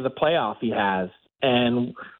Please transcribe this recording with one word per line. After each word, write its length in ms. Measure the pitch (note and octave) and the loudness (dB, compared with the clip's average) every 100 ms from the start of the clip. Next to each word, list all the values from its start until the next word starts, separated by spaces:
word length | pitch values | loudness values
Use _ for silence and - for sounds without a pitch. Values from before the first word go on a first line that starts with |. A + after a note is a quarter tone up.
the 60 | B2+ | -2
playoff 460 | - D#3 E3 A2 G#2 | 0 2 2 0 -2
he 100 | A#2 | -2
has 380 | G#2 G2 F#2+ F#2 - _ - | 0 0 0 -4 -8 _ -4
and, 520 | C3+ B2 A#2+ A#2+ B2 - - | 2 2 2 0 -2 -6 -18